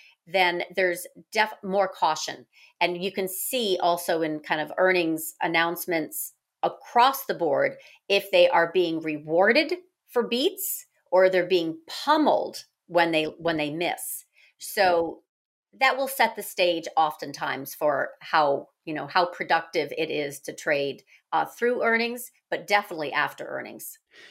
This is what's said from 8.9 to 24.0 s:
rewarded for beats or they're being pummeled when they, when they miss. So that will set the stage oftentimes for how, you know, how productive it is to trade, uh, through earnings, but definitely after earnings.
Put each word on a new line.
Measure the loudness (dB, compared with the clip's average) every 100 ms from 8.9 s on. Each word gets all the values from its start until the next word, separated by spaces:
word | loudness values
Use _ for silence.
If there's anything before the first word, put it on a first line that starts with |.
| -2
rewarded | -4 -6 0 4 6 4 2 -4 -10 _ _
for | -4 -2
beats | 0 -2 -2 -8 -8 -12 _ _
or | 4 6
they're | 4 2
being | 2 0 -6 -12
pummeled | -6 2 4 4 2 -2 -10 -18 _ _
when | 2 2
they, | 2
when | -2 -4 -2 -2
they | -4
miss. | -2 -4 -4 -8 -12 -16 _ _ _
So | -6 2 4 4 0 -6 _ _ _ _ _ 0
that | 0 2
will | -2
set | 0 0 0
the |
stage | -8 0 2 2 -2 0
oftentimes | 0 -2 -10 -8 -6 -6 -10
for | -2 0 0 -2 -8
how, | -2 2 4 2 -4 _ -8
you |
know, | -8 -2
how | 0 0
productive | -2 0 0 0 -4 -2 -4
it | -4
is | -2 -4 -8
to | -14
trade, | -8 -2 0 -2 -6 _ _ _
uh, | -2 -2
through | -2 -2 0
earnings, | 2 2 0 -6 -14 _ _
but | -8 2
definitely | 0 0 -6 -4
after | -2 -4 -6 -10
earnings. | -10 -10 -14 -16 -18